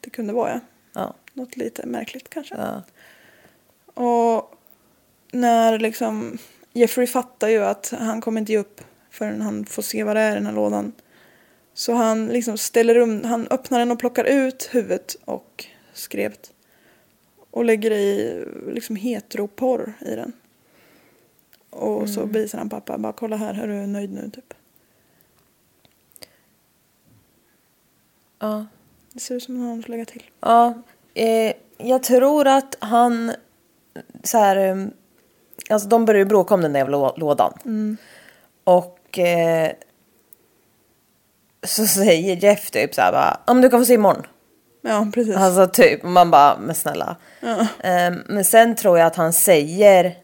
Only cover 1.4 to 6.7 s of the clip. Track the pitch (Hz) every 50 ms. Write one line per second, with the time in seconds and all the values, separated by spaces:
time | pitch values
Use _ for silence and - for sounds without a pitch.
1.4 | 254 254 - 254 240 233 226 - - 247 240 233 226 - - 262 - - - 320
2.4 | 285 - - - - - - - 185 _ _ _ _ _ _ _ _ _ _ _
3.4 | _ _ _ _ _ _ _ _ _ _ _ - 247 240 240 233 233 233 226 220
4.4 | - - - _ _ _ _ _ _ _ _ _ _ _ _ _ _ _ - 247
5.4 | 247 240 233 226 226 226 226 214 226 220 220 - 247 220 214 214 226 - - 226
6.4 | - - _ _ _ _